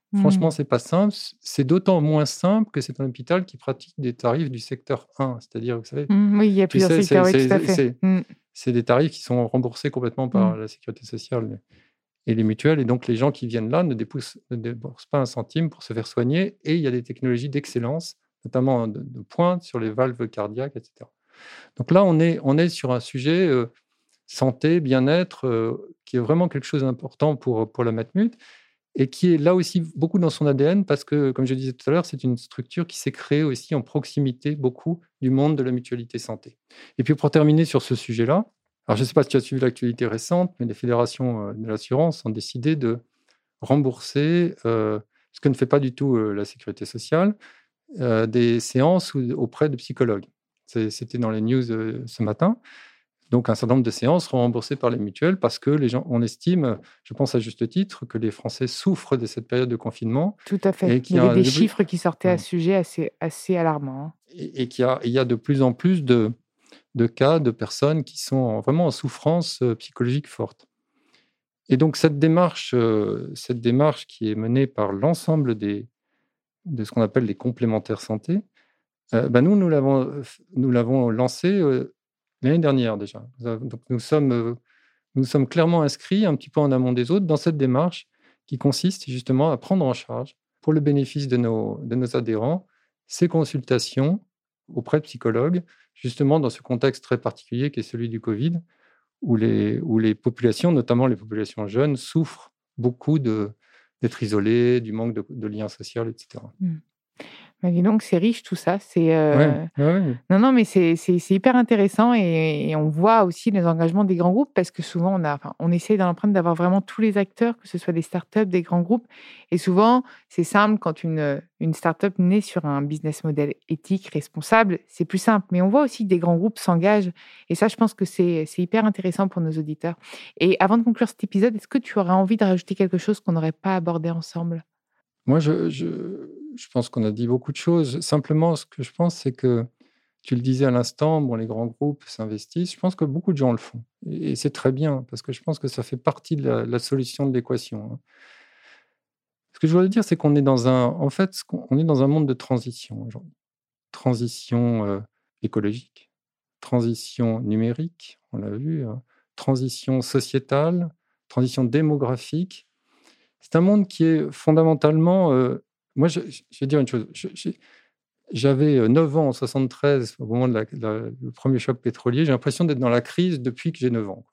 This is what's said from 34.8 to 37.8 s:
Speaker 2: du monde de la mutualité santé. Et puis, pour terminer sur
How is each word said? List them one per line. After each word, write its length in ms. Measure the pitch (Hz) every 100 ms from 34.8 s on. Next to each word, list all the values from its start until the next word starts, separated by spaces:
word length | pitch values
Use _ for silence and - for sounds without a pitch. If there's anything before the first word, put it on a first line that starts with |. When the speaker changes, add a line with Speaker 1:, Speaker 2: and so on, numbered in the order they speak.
| - 170 _ _
Speaker 2:
du 100 | 131
monde 280 | 135 143 151
de 60 |
la 80 | 131
mutualité 480 | 123 123 123 117 113
santé. 380 | - 110 - - _ - - -
Et 60 |
puis, 120 | 120 151
pour 140 | 147
terminer 340 | 160 151 156 160
sur 160 | 131